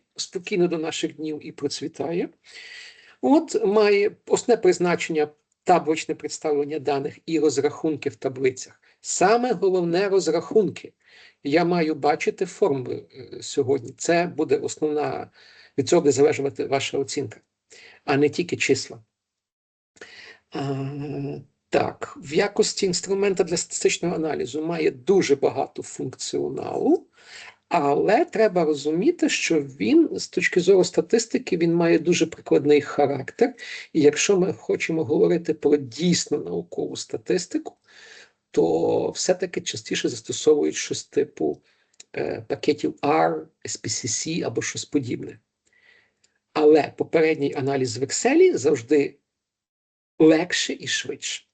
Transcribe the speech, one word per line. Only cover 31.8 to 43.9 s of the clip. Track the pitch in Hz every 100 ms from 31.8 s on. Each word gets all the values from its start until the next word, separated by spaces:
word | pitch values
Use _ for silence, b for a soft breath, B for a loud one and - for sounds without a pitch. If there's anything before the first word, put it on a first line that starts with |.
| 170 165
дуже | 160 170 160
прикладний | - - 160 139 147
характер. | - - 139 139 123 - 254 - B B B
І | 165
якщо | 143 147 - 196
ми | 185
хочемо | - - 185 - 160
говорити | 143 165 170 170 170
про | 151 143 147
дійсно | 127 - 175 170 - 147
наукову | - 175 175 - - 165
статистику, | - - - 180 - 311 - _ B B B B B B _
то | 151 165 165 170 165 -
все-таки | - - 185 180 180
частіше | - 117 - - 160
застосовують | 120 - 117 151 147 151 -
щось | - 135
типу, | - - 147 - 156 - _ _ _ _ - -
е, | 147 107 107
пакетів | 151 - 147 151 -
R, | 143 160 160 160 156 _ -
S | -
P |
C | 123